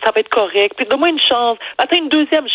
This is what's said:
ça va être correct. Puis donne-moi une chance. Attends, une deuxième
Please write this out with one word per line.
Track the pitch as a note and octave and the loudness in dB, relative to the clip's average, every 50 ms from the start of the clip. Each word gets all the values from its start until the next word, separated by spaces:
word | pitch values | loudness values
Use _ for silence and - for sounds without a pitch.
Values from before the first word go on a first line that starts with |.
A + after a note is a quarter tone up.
| - | -4
ça | A3 - | 0 0
va | A3 | 0
être | A3 - | -2 0
correct. | - A#3+ G3+ F3 - G3+ G3+ G3+ - | 0 0 0 0 0 0 0 0 0
Puis | - C4 | -4 -4
donne-moi | A#3+ C#4 C#4 D#4+ F4 | -2 0 0 2 0
une | D#4+ C#4+ | 2 0
chance. | - - C4 A#3+ A#3+ A#3 A3+ - - - - - | 0 0 0 0 0 0 -2 -4 -8 -8 -4 -4
Attends, | C4 C#4+ E4+ | -2 0 0
une | F4 D#4+ C#4 | -2 0 0
deuxième | D4+ D#4 D4 - D#4+ D#4 C#4 A#3 | 0 0 2 2 0 0 0 -2